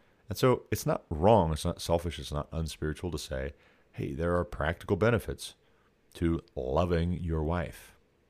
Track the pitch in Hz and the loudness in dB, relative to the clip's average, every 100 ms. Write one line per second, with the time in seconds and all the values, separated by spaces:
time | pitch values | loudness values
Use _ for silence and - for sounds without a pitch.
0 | _ _ - 101 131 123 - - 147 - | _ _ -12 2 4 4 0 -4 -2 -4
1 | - 78 95 110 80 78 87 - - 85 | -4 2 6 6 6 0 -2 -4 0 0
2 | 87 78 73 76 - 82 78 - 78 76 | 0 -8 -6 -6 -6 -4 -6 -4 -6 -4
3 | 90 80 - 67 69 - _ _ _ - | -6 -6 -6 -6 -6 -10 _ _ _ -8
4 | 98 69 85 87 85 - 76 87 - 95 | -6 -2 0 0 0 -2 -2 -2 -2 2
5 | 110 113 - 71 - - _ _ _ _ | 4 2 0 -10 -10 -18 _ _ _ _
6 | _ - 85 80 - - 64 73 90 85 | _ -2 0 0 -2 -8 -2 2 2 2
7 | 85 87 85 80 76 87 76 - - - | 2 -2 -2 -2 0 -2 -4 -10 -20 -20
8 | _ _ _ | _ _ _